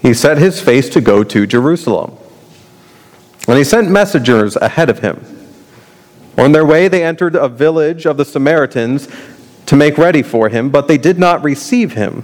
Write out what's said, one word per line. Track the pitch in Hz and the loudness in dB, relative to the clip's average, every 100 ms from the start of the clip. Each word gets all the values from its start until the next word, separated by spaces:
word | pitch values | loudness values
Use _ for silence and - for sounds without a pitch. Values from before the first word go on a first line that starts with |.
he | 131 117 | 0 2
set | 147 151 | 2 4
his | 190 - | 2 0
face | - 123 131 | 0 2 2
to | 175 | 0
go | 113 101 | 2 2
to | 104 107 101 | 0 -2 0
Jerusalem. | 120 135 170 151 92 - - - - - - _ _ _ _ _ _ _ _ - | 0 0 -2 -2 -4 -6 -16 -20 -20 -20 -20 _ _ _ _ _ _ _ _ 0
And | 123 | 0
he | |
sent | 139 226 208 | 2 2 2
messengers | 196 202 156 123 117 104 - | 2 2 0 2 2 2 -2
ahead | 117 - 165 | -4 -2 -2
of | - | -2
him. | 101 - - - - - _ - _ _ _ _ - - | -4 -8 -14 -20 -20 -20 _ -20 _ _ _ _ -12 0
On | 131 | 2
their | 156 156 | 4 4
way, | 156 185 | 4 2
they | 180 | 0
entered | 165 165 180 165 | -2 -4 -4 -2
a | 135 | -4
village | 117 151 165 151 165 160 | -2 -2 0 -4 -4 -4
of | 143 | -4
the | 139 | -4
Samaritans | 143 139 160 135 127 117 139 - - - - - - - | -2 0 0 -2 -4 -4 -6 -8 -20 -20 -20 -20 -20 0
to | 139 | 2
make | 147 147 | 4 2
ready | 165 160 | 2 2
for | 123 117 110 | -2 -2 -2
him, | 117 131 | -2 -2
but | 139 139 | -2 0
they | 151 | 0
did | 156 175 | 0 0
not | 180 170 | 0 0
receive | 147 139 - 247 220 | -2 -6 -4 -2 -2
him | - 101 - | -4 -6 -8